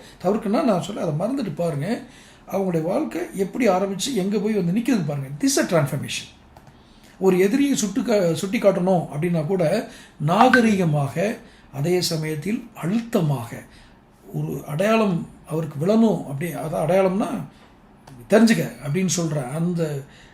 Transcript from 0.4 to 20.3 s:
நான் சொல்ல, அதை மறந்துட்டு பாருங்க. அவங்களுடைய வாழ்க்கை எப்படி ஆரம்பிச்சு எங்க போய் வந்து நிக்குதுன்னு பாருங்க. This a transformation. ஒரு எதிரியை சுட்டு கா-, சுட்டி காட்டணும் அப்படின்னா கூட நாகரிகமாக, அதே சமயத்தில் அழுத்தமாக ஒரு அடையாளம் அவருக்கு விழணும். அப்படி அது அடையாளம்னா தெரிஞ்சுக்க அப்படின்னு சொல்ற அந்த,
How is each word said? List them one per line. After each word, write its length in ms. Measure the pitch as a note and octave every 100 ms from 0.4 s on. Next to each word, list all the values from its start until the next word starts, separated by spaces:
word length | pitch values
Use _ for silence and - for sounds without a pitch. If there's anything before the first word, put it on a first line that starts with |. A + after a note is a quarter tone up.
| G#3 A#3
நான் 180 | C#4+ F3+
சொல்ல, 200 | - A3+
அதை 120 | F#3+ D3+
மறந்துட்டு 360 | G#3 C#4 G3+ D3
பாருங்க. 460 | E3+ D3 E3 A#3+ - - - - -
அவங்களுடைய 300 | G3 F#3+ E3+
வாழ்க்கை 400 | D#3+ A3+ C4 E4 F4
எப்படி 340 | F3+ F#3+ - A#3
ஆரம்பிச்சு 460 | F3+ G3 F#3+ B3+ A#3
எங்க 240 | F#3 G#3+
போய் 140 | G3+
வந்து 260 | G#3+ E3+ G3
நிக்குதுன்னு 260 | A#3 A#3 D3+
பாருங்க. 200 | C#3+ C3+ C#3+
This 180 | C4+ D4
a 40 |
transformation. 760 | C4 E3+ C#3+ C#3 A#2+ - - - - - - - - - - -
ஒரு 200 | F#3+ F3+
எதிரியை 360 | G3 C4+ C#4+ C4
சுட்டு 260 | G3+ B3+
கா-, 320 | G#3 G#3 F3
சுட்டி 260 | D#3+ G3 A3+
காட்டணும் 480 | G3+ F3+ F3+ F3+ - D3
அப்படின்னா 300 | F3 E3+ D3
கூட 440 | F#3+ D#3 G3+ - - - - D3+
நாகரிகமாக, 1120 | F#3 B3 B3 A3+ G3 E3+ D3 C#3 E3 G3+ B3 - - -
அதே 280 | C3 D#3 F3+
சமயத்தில் 680 | E3+ D#3+ D#3 D#3 D#3+ A#3 - -
அழுத்தமாக 880 | D#3+ A3 A#3 G#3 D#3 C3+ A2+ A2+ - - - - _ _ -
ஒரு 300 | D3+ D#3 D3 C#3+
அடையாளம் 600 | D3 G3+ A3+ G#3+ E3 - - -
அவருக்கு 360 | D#3 D#3 C3+ E3+
விழணும். 400 | A3+ A3+ E3+ -
அப்படி 260 | C3+ E3+
அது 260 | D3 D#3+ F3+
அடையாளம்னா 520 | D#3+ F#3+ F#3+ F#3+ D#4+ A#3 C#3+ - - - - - - - -
தெரிஞ்சுக்க 420 | G#3 A3 D#3+ C3+ - C#3+
அப்படின்னு 240 | E3 F#3 F3
சொல்ற 340 | E3 D3 B2
அந்த, 520 | D3+ F3 E3+ D#3 C#3+ - - -